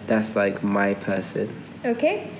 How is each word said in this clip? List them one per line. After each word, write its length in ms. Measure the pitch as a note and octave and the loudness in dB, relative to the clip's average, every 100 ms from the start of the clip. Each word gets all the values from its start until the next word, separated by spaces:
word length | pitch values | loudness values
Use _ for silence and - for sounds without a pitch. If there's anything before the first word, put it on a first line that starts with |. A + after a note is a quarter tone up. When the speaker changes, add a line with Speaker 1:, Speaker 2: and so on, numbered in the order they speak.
| - | 2
Speaker 1:
that's, 280 | A2 G#2+ G#2 | 2 2 2
like, 280 | G2+ F#2+ | 2 2
my 320 | G#2 G2+ G2+ G2+ | 0 2 2 0
person. 520 | - F#2+ F#2 G#2 G#2+ A#2+ - - B3+ | 0 -2 -2 -4 -4 -6 -14 -4 -2
Speaker 2:
Okay, 420 | A#3 D#4 G#4 - | 2 2 2 -4